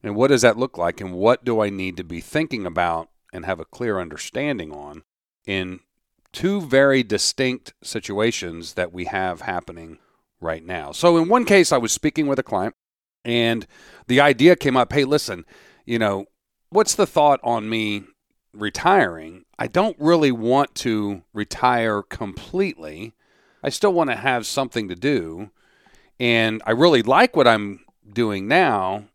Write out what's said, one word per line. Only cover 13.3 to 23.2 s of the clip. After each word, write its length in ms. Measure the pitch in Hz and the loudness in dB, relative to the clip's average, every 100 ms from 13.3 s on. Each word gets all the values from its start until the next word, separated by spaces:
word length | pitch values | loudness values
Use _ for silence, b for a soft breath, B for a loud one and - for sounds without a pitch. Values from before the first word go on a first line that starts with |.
| 120 117 113 - b b b - | 0 0 -2 -6 b b b 0
the 120 | 127 | 4
idea 340 | 143 117 156 175 | 4 6 6 6
came 220 | 143 127 | 2 0
up, 160 | 120 | 0
"Hey, 100 | 139 | 0
listen, 420 | 135 147 - 92 - b b b - | 0 0 -2 -10 -14 b b b -6
you 120 | 117 | -2
know, 280 | 107 98 101 _ _ _ _ | 0 -2 -8 _ _ _ _
what's 260 | 190 214 - | 0 0 0
the 120 | 196 | 0
thought 320 | - 147 139 | 4 4 4
on 260 | 120 117 107 | 0 -4 -2
me 340 | 113 107 104 - _ _ _ _ | -2 -2 -4 -10 _ _ _ _
retiring? 920 | 107 107 - 170 196 104 82 80 90 _ - | -8 -8 -2 2 4 2 -2 -16 -20 _ -10
I 100 | 120 | -4
don't 280 | 175 214 170 | 0 -2 0
really 320 | 151 170 147 | 2 4 4
want 440 | 117 113 131 139 - | 2 0 2 0 -4
to 480 | 127 110 101 95 _ | -2 -2 -2 -6 _
retire 680 | 107 104 - 127 123 113 104 | -8 -8 0 0 2 0 -2
completely. 1120 | - - 107 82 - 185 196 82 78 78 110 _ | -6 -12 -12 -12 -8 -4 -4 -4 -14 -14 -16 _